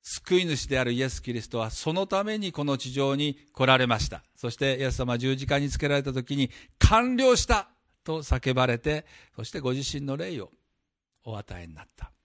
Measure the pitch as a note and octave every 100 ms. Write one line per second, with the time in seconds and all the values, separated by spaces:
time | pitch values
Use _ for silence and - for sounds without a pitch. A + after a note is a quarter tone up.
0 | - - - F3+ F3+ C#3 - C3 B2 A#2+
1 | C3 - - A#2+ - A#2+ A2 - - E3+
2 | F#3+ F#3+ G#3 A3 G3 D#3 D3 C3+ C3 B2+
3 | C3+ C#3 D3 C#3 _ - C3 C3 B2+ A2
4 | - E2 _ _ A#2+ - C3+ C3 C3+ B2
5 | B2 A#2+ C3 C3+ C#3 C#3+ C#3+ - D3 C#3+
6 | C#3 C3 B2 C#3+ C3 - - _ - A3
7 | B3 B3 C4 B3 - A3 - _ _ _
8 | - D#3+ D3 B2+ C3+ B2+ B2+ A#2+ D3+ D3+
9 | - - - - A2+ F#3 C3 C3 C3+ D3
10 | C#3 C#3 F#3 D3+ F#2 _ _ _ _ _
11 | _ _ - G#2+ - F2+ E2+ D#2 - _
12 | - _